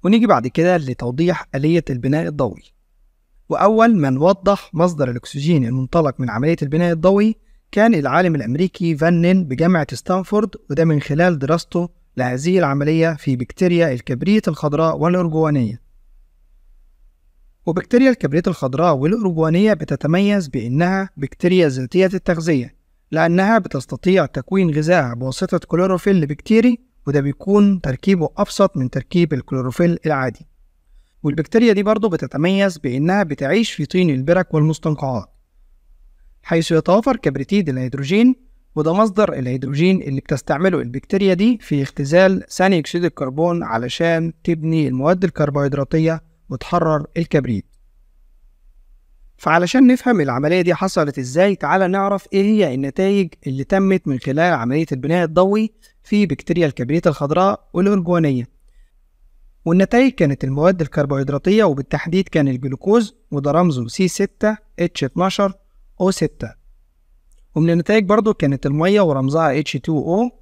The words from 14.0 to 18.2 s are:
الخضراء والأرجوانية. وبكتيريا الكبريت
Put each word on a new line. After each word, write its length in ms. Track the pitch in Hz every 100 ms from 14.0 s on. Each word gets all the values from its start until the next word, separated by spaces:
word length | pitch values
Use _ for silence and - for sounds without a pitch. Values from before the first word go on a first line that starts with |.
| - 127 160 214 202
الخضراء 500 | 151 151 147 160 147
والأرجوانية. 840 | 160 180 170 156 160 147 113 117 _ _ _ - _ _ _ _ _ - _ _ _ _ _ _ _ _ -
وبكتيريا 440 | 170 - 240 269
الكبريت 380 | 240